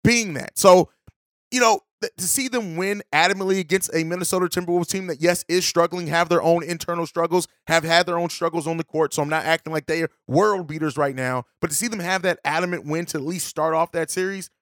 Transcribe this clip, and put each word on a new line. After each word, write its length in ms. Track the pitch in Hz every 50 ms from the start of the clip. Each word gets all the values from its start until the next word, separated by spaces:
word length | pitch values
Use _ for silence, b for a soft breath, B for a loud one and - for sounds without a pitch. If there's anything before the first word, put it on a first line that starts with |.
| -
being 300 | 220 240 240 220 196 151
that. 240 | 131 - - _ -
So, 320 | - 196 180 185 170 _ _ _ _ - _ _ _ _ _ _ _ _
you 100 | - 254
know, 200 | 240 226 214 196 _ _ _ _
th-, 120 | 214 - _
to 80 | - 185
see 240 | 175 - 277 262 262
them 280 | 226 240 220 180 160
win 260 | 165 185 196 208 208 - _
adamantly 460 | - 151 170 185 202 190 196 190 190 190
against 360 | 180 147 180 190 - - -
a 100 | 165 160
Minnesota 420 | 160 175 185 180 - 190 185 180
Timberwolves 420 | 170 - 180 175 170 175 180 170 -
team 200 | - 190 190 180
that, 120 | 156 135
yes, 240 | 151 175 175 170 - -
is 180 | 170 185 180
struggling, 400 | - - 180 170 175 175 180 175
have 220 | 151 160 165 175 160
their 120 | 175 165
own 220 | - 165 170 170
internal 440 | 156 156 175 165 - - 170 170 170
struggles, 400 | - _ 175 165 160 170 180 160 _ _ _ _
have 180 | - 165 165 156
had 220 | 160 165 170 180
their 120 | 175 175 170
own 120 | 175 165
struggles 360 | - - 175 165 160 170 143
on 100 | 160 165
the 80 | 165 165
court, 280 | _ - 156 160 143
so 80 | - -
I'm 80 | 147 147
not 160 | 156 160 -
acting 280 | 156 165 165 _ 156
like 140 | 160 156 -
they 160 | - 160 165
are 80 | 160 151 _ _ _ -
world 380 | 123 160 208 214 202 190 175
beaters 300 | 143 156 156 156 151 123
right 180 | 147 143 139 131
now, 300 | 131 131 127 127 127 120 _ _ _
but 100 | - 165
to 60 | 151
see 120 | - 220 240
them 120 | 220 202
have 220 | 170 175 190 185
that 160 | 170 185 170 - -
adamant 420 | 147 151 165 180 180 180 156 -
win 200 | 147 156 165 175
to 120 | 170 - 156
at 60 | 131
least 240 | 156 185 175 - -
start 260 | - - 151 160 160
off 180 | 160 170 -
that 180 | - 170 160 -
series 400 | - 185 185 190 196 190 175 - _ _